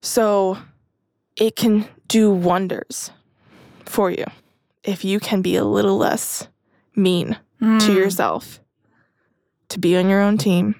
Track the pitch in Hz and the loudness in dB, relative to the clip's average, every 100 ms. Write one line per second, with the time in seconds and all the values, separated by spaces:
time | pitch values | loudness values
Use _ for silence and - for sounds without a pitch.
0 | - - 220 202 190 190 - _ _ _ | -2 0 2 2 0 -2 -10 _ _ _
1 | _ _ _ - 220 - 226 214 208 - | _ _ _ -2 -2 0 2 2 0 -14
2 | _ 226 214 196 175 180 190 - - - | _ 2 4 4 2 0 0 -6 -10 -12
3 | - - _ _ _ - - - - - | -14 -18 _ _ _ -20 -20 -20 -8 -2
4 | 196 - - - _ _ _ _ - 190 | -2 -2 -8 -12 _ _ _ _ -8 -6
5 | 190 196 - 202 180 - 208 202 208 196 | -2 -4 -2 -2 0 -2 0 0 2 2
6 | - - - - - _ _ _ _ - | 0 -2 -6 -10 -12 _ _ _ _ 0
7 | 185 175 - 220 _ _ 220 220 214 196 | 2 2 -2 -6 _ _ 0 2 2 2
8 | 196 185 101 80 - - _ _ _ _ | 0 0 -4 -4 -10 -20 _ _ _ _
9 | _ _ _ _ _ _ _ - 175 180 | _ _ _ _ _ _ _ -4 0 2
10 | 185 196 202 214 - 175 196 214 | 2 2 2 2 2 2 0 -4